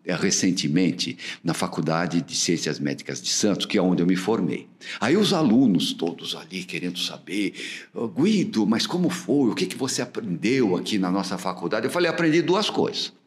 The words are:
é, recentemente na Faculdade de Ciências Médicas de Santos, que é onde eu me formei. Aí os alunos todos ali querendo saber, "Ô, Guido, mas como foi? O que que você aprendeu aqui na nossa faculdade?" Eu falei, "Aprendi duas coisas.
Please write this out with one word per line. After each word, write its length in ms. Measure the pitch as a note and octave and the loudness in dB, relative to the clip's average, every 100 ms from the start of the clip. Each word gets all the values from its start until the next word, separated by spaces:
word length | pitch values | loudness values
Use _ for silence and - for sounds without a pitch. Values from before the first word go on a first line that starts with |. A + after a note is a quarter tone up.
é, 100 | - | -6
recentemente 1040 | F2 F#2+ - G2 E2 D2+ D#2+ F2+ - - - - - | -2 0 2 2 2 0 2 2 0 -4 -8 -12 -6
na 80 | E2+ | -4
Faculdade 680 | D#2+ F#3+ - D#2+ D#2+ F2 F2 | -2 -2 -2 0 0 0 0
de 120 | - | -2
Ciências 440 | - - E2 - C#2+ | -2 0 0 -2 -4
Médicas 420 | C#2+ C#2 - C2+ | -4 -4 -8 -8
de 80 | - | -4
Santos, 380 | - G#2+ F#2 - | 0 2 0 0
que 100 | G#2 | 2
é 60 | |
onde 200 | F2+ F2 | 2 4
eu 40 | F2 | 2
me 100 | F#2 | 2
formei. 500 | G2+ A2+ E2+ - - - - - | 2 0 0 -4 -8 -18 -14 -4
Aí 160 | G#2+ F#3 | 2 4
os 160 | F#3 | 4
alunos 580 | F3 D3+ A#2 C3 F2+ - | 2 4 6 6 4 0
todos 420 | - E2+ - - | -2 -4 -6 -8
ali 300 | D#2+ - F#2 | -10 -10 -10
querendo 340 | F2 F#2+ F2+ F2+ | -8 -6 -6 -6
saber, 540 | - D#2 - G2 F#2+ - - - - | -6 -8 -8 -4 -4 -6 -12 -14 -12
"Ô, 160 | - A2+ | -8 -4
Guido, 580 | G2+ F3+ G#3 D3+ A2+ G2+ | 0 2 2 2 2 2
mas 200 | - - | 2 0
como 240 | F3 E3+ | 0 0
foi? 400 | - - C#3+ B2 | 0 0 2 4
O 40 | |
que 120 | - F3+ | 2 -2
que 100 | A#2 | -2
você 240 | - - | -4 -2
aprendeu 760 | A#2+ - G2 E2 G#2 C3+ A2+ F2 | -4 -6 -6 -2 0 2 2 2
aqui 200 | F2 G#2+ | 0 0
na 120 | F#2 | 2
nossa 260 | G2 F#2 F#2 | 0 0 -4
faculdade?" 480 | F#2+ F2+ F2 G#2+ A2+ | -4 -4 -2 -2 0
Eu 60 | |
falei, 160 | F3 E3+ | 0 0
"Aprendi 320 | D#3+ E3 D#3+ | 2 2 4
duas 300 | D3+ F#3+ G#3 | 4 2 0
coisas. 420 | - - - - - | 0 0 -2 -8 -10